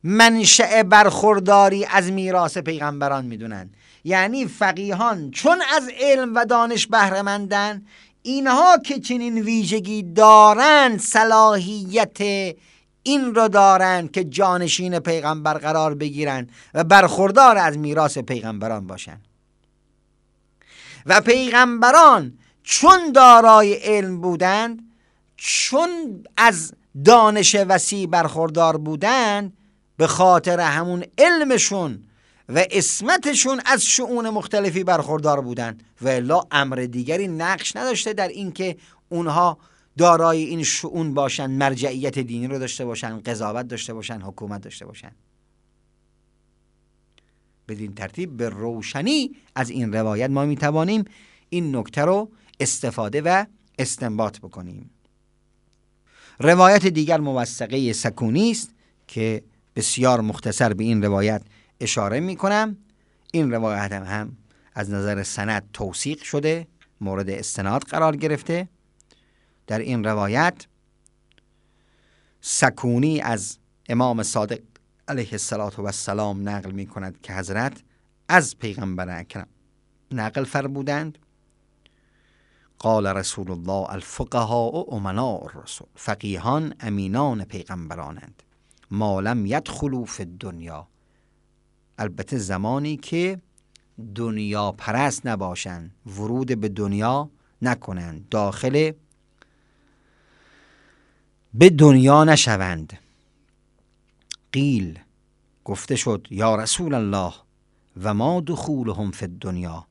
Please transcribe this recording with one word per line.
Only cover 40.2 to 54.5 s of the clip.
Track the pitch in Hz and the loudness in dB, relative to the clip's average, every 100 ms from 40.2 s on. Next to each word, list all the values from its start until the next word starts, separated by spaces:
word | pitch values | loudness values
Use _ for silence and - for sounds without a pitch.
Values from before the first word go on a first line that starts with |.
| 165 160 | 4 0
این | 160 165 | -4 -6
شؤون | 143 - 170 170 160 | -4 -6 -6 -6 -4
باشن، | 139 139 - 135 | -2 -2 -4 -6
مرجعیت | 135 139 127 139 127 139 139 | -2 -2 0 -6 -4 -6 -6
دینی | 123 117 123 | -8 -8 -8
رو | 135 | -8
داشته | 127 - 123 | -8 -10 -10
باشن، | 113 117 110 | -10 -10 -12
قضاوت | 117 113 107 113 123 | -10 -8 -6 -8 -10
داشته | 117 - | -12 -12
باشن، | 113 104 110 | -14 -14 -14
حکومت | 95 98 104 101 | -16 -14 -14 -14
داشته | 101 - 95 | -16 -20 -20
باشن. | 107 - _ _ _ _ _ _ _ _ _ _ _ _ _ _ _ _ _ _ _ _ _ _ _ _ _ - | -20 -20 _ _ _ _ _ _ _ _ _ _ _ _ _ _ _ _ _ _ _ _ _ _ _ _ _ -16
بدین | 104 107 | -12 -12
ترتیب | 98 98 - 180 123 | -12 -12 -10 -12 -8
به | 117 | -8
روشنی | 101 117 117 110 135 190 302 254 - _ 131 | -8 -10 -10 -10 -6 -2 -2 -4 -10 _ -8
از | 120 | -6
این | 135 113 | -4 -4
روایت | 107 110 104 131 | -2 -2 -2 -2
ما | 139 147 | -2 -2
می‌توانیم | 143 147 156 170 220 202 _ _ _ _ | -2 -2 -2 -2 -2 -4 _ _ _ _
این | 175 160 127 | -6 -4 -6
نکته | 104 147 | -6 -2
رو | 151 196 214 _ _ _ | 0 0 -4 _ _ _
استفاده | - - 127 120 107 139 | -6 -4 -6 -6 -6 -4
و | 160 190 214 _ _ - | 0 0 -2 _ _ -8
استنباط | - - 123 107 107 104 | -8 -6 -6 -4 -6 -6
بکنیم. | 92 | -20